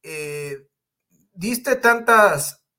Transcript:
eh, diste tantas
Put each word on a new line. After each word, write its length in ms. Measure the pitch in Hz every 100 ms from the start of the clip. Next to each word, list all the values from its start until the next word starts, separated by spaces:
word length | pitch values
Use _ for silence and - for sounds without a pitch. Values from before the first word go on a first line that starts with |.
eh, 640 | 160 156 151 147 143 139 _ _ _ _ _ _ _
diste 420 | 180 196 240 269 254
tantas 880 | 233 233 233 226 202 147 - - _